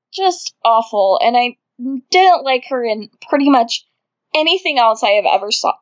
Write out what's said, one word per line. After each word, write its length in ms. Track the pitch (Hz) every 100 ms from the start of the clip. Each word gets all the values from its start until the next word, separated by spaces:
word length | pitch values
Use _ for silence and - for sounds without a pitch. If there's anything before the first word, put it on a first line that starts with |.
| _
just 440 | - 381 349 - - 233
awful. 540 | 226 233 208 190 190
And 140 | 226 240
I 200 | 247 - _ - 254 269 -
didn't 320 | 370 370 339
like 220 | 269 262 -
her 140 | 262 233
in 240 | 214 208 _ -
pretty 220 | 285 277
much 360 | 269 240 - - _ _ _ _ 311
anything 420 | 320 370 359 277
else 260 | 226 226
I 80 | 226
have 140 | 208 190
ever 260 | 202 202
saw, 220 | 226 - -